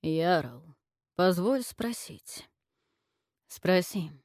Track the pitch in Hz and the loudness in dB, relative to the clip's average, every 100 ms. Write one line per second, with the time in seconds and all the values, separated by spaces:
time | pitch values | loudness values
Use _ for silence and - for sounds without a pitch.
0 | 160 160 165 180 131 120 160 143 _ _ | -2 0 4 2 2 -12 -20 -20 _ _
1 | _ - 180 180 185 269 247 - 233 233 | _ 2 2 4 2 0 -2 -8 -8 -6
2 | - - - - - _ _ _ _ _ | -12 -16 -16 -18 -18 _ _ _ _ _
3 | _ _ _ _ _ - 165 185 180 208 | _ _ _ _ _ -6 2 2 2 -6
4 | 160 143 | -8 -12